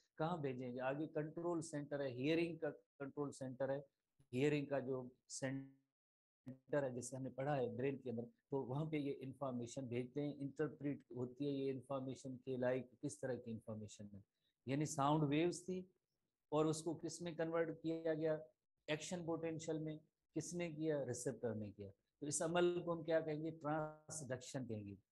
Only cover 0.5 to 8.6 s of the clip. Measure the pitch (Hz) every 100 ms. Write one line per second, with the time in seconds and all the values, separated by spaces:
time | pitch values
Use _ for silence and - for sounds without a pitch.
0.5 | 123 127 123 127 143 156 151 151 151 170
1.5 | 170 156 147 143 143 139 123 135 165 170
2.5 | 160 151 - _ - 139 139 143 123 131
3.5 | 127 135 139 147 _ _ _ - 123 143
4.5 | 147 139 139 123 131 127 - _ - 131
5.5 | 135 135 - _ _ _ _ _ _ -
6.5 | 127 - 147 135 120 120 131 131 - 135
7.5 | 147 120 110 135 139 127 117 117 - _
8.5 | 139